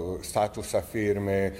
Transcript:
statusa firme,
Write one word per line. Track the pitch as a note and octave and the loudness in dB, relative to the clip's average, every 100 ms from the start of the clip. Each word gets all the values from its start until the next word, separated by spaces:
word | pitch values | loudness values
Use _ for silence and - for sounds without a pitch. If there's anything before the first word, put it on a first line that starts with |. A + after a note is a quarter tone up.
| F2 F#2 | 0 -6
statusa | - - G#2 - - G#2 | -2 0 0 0 -2 -2
firme, | F2+ A2+ G#2 G2+ G2+ G2 F#2+ F#2+ | 0 0 2 2 2 2 2 -2